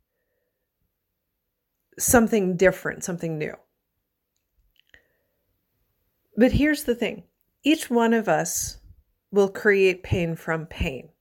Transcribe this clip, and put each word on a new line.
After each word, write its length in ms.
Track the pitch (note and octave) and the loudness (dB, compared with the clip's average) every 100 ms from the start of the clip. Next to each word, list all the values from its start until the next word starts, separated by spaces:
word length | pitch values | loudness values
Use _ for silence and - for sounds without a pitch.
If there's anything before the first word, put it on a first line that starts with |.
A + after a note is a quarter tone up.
| _ _ _ _ _ _ _ _ _ _ _ _ _ _ _ _ _ _ _ - | _ _ _ _ _ _ _ _ _ _ _ _ _ _ _ _ _ _ _ -6
something 600 | - B3 A3 A3+ F#3 F3+ | 2 4 4 2 0 4
different, 440 | F#3 F#3 D#3 D#3 | 2 2 -6 -10
something 360 | - E3+ E3 D#3 | -8 -8 -6 -6
new. 160 | D3+ - _ _ _ _ _ _ _ _ _ _ _ _ _ - _ _ _ _ _ _ _ _ _ _ _ _ _ - | -8 -10 _ _ _ _ _ _ _ _ _ _ _ _ _ -20 _ _ _ _ _ _ _ _ _ _ _ _ _ 2
But 160 | B3+ | 2
here's 320 | - D4 D4 | 4 0 0
the 100 | - | -2
thing. 280 | A#3 G3+ - - _ _ _ | -4 -4 -8 -16 _ _ _
Each 240 | C#4 D#4+ - | 0 0 0
one 240 | A#3 A3+ | 0 2
of 160 | A3+ G#3 | 2 2
us 500 | D#3 E3+ - - - - - _ _ _ | 0 0 -6 -8 -12 -20 -20 _ _ _
will 180 | G3 G3 | 0 0
create 540 | - G#3+ G3 F#3+ F3+ | 2 2 4 4 2
pain 320 | - G3 E3+ | -4 -2 -2
from 320 | E3 - D#3+ D#3 | -4 -6 -6 -6
pain. 440 | - E3+ C3 - _ | -6 -6 -6 -14 _